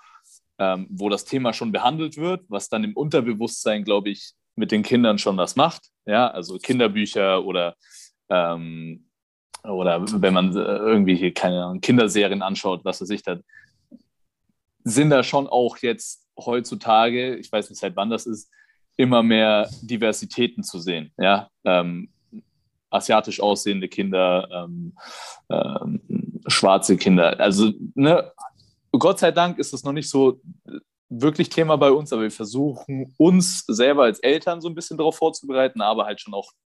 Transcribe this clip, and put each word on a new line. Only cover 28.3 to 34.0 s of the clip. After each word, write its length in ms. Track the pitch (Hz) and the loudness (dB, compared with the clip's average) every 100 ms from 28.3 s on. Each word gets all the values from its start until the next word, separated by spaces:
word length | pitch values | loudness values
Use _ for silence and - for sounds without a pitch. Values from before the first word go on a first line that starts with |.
| - - _ _ _ _ | -12 -20 _ _ _ _
Gott 260 | 139 175 190 | 2 2 4
sei 140 | 175 | 2
Dank 260 | 165 175 - | 4 2 -2
ist 160 | 143 | -6
das 100 | 127 | -8
noch 100 | 143 | -6
nicht 160 | 151 151 | -6 -2
so 320 | 139 131 127 - - - - - _ - | 4 4 2 -6 -20 -18 -18 -18 _ -14
wirklich 400 | 117 151 151 165 | 0 0 2 0
Thema 260 | - 160 151 | 0 2 4
bei 120 | 143 | 6
uns, 240 | 143 147 | 4 2
aber 100 | 113 | -4
wir 80 | 110 | -4
versuchen, 840 | - 104 127 147 127 - 135 131 - | -6 -6 -4 -4 -4 -10 -10 -6 4
uns 480 | 165 185 180 - - | 6 6 2 -4 -4
selber 380 | 107 131 143 | 2 4 6